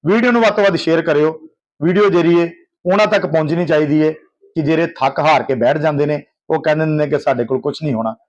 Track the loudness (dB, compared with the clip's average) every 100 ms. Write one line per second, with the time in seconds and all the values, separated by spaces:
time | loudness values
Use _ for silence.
0 | 0 2 2 2 2 2 0 0 0 0
1 | 0 0 0 -2 -16 _ _ _ -2 2
2 | 2 2 2 2 0 -6 _ _ -2 0
3 | 2 0 0 -2 -2 -2 0 0 2 0
4 | 0 -2 _ _ _ -6 -2 0 -2 -2
5 | -2 0 2 2 0 0 0 2 0 0
6 | -2 -2 -8 _ _ -2 0 0 0 0
7 | 0 0 0 -2 -2 -2 -4 -6 -6 -4
8 | -4 -8